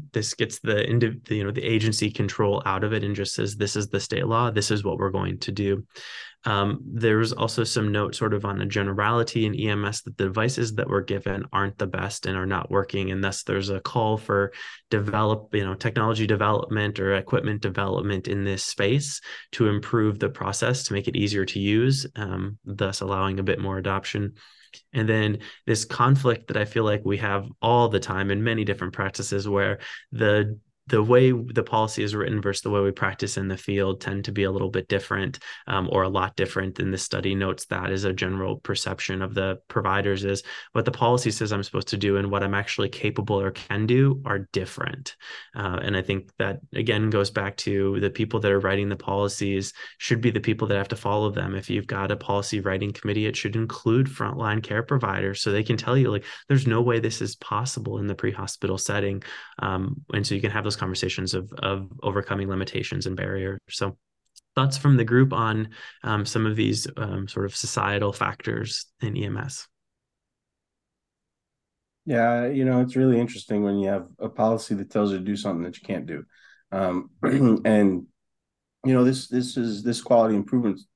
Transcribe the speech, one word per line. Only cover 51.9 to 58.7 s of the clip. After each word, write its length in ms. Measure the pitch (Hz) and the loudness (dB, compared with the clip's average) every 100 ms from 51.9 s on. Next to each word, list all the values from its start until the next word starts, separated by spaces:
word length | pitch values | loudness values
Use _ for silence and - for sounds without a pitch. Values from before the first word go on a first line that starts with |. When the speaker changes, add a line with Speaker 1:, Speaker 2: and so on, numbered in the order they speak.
| 98 98 | -4 -2
Speaker 1:
a 60 | 101 | -2
policy 440 | - 101 101 107 | 0 -2 0 -2
writing 320 | 98 95 104 | 0 0 -2
committee, 320 | 101 104 104 | -4 -2 0
it 120 | 107 - | 0 -2
should 200 | 110 110 | -4 -2
include 500 | 113 - 117 117 135 | -2 -2 2 4 4
frontline 560 | - 107 98 110 107 | 0 -4 -2 0 0
care 200 | 104 107 | 0 -4
providers 580 | 120 139 110 95 98 98 | 0 0 0 0 -2 -2
so 100 | 107 | 0
they 120 | 101 | 0
can 160 | 107 110 | 2 -2
tell 180 | - 131 | 2 4
you, 140 | 120 | 4
like, 160 | 104 - - - | 2 -4 -14 0
"There's 180 | 135 123 | 2 4
no 160 | 113 | 4
way 180 | 120 113 | 4 2
this 220 | 113 113 | 0 -2
is 140 | 107 - | -6 -8
possible 600 | - 104 131 - 107 104 | -4 -2 -2 -4 -6 -4
in 60 | 101 | -4
the 80 | |
pre-hospital 600 | 95 104 98 98 - 98 | -2 -2 -2 -8 -4 -4